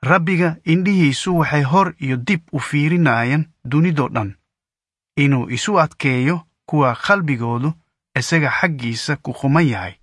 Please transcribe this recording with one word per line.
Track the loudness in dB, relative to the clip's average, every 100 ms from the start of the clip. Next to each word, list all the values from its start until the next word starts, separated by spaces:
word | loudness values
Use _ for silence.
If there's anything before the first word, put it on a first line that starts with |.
Rabbiga | 2 2 2 0 0 -2
indhihiisu | 0 0 2 2 2 2 -2 0
waxay | 0 0
hor | 2 2 0 -2
iyo | -4 -4
dib | -2 -2 _
u | -8
fiirinayaan | -4 0 2 2 2 2 0 -2 -2 _ -2
dunidoo | 2 2 0 -2
dhan, | -2 -6 -10 _ _ _ _ _ _ _ 0
inuu | 2 2 -2
isu | -6 0 2
adkeeyo | 2 0 -2 0 0 -2 -6 _ -4
kuwa | 0 0 0
qalbigoodu | 0 0 0 -2 -2 -2 -2 -4 _ _ _ -6
isaga | 0 0 0
xaggiisa | 0 -2 -2 -6 -6 -4 -6
ku | -6
quman | -4 0 2 2
yahay. | 0 -8 -14